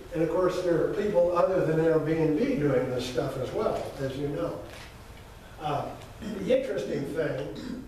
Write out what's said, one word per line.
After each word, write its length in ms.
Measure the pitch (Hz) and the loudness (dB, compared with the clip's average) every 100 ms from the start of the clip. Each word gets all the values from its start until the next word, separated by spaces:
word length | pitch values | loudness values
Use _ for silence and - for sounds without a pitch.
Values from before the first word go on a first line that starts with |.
| - | -6
And 80 | 165 | 0
of 80 | 165 | 2
course, 320 | 175 180 - | 4 2 2
there 220 | 175 160 | 2 4
are 100 | - | 2
people 420 | 202 202 170 175 175 | 2 2 4 4 6
other 300 | 185 185 156 | 4 4 2
than 120 | 160 | 4
Airbnb 600 | 160 156 147 165 151 147 | 4 4 4 4 4 4
doing 520 | 139 139 143 127 127 | 2 2 4 4 2
this 140 | 127 | 0
stuff 320 | 127 - 135 131 | -2 -2 -2 -2
as 140 | - | -4
well, 320 | - 208 - - - | -2 0 -2 -4 -6
as 160 | 135 135 | -6 -4
you 120 | 143 | -4
know. 300 | 160 - - - - - - - - - - - - | -2 -4 -4 -10 -14 -16 -16 -18 -18 -18 -18 -18 -8
Uh, 260 | 151 143 - - - - 226 190 | -4 -4 -4 -10 -14 -12 -8 -4
the 180 | 190 269 | 2 2
interesting 460 | - - - 143 - | 2 -2 -2 -4 -4
thing 720 | 160 151 - - - - - | -2 -2 -2 -6 -8 -10 -10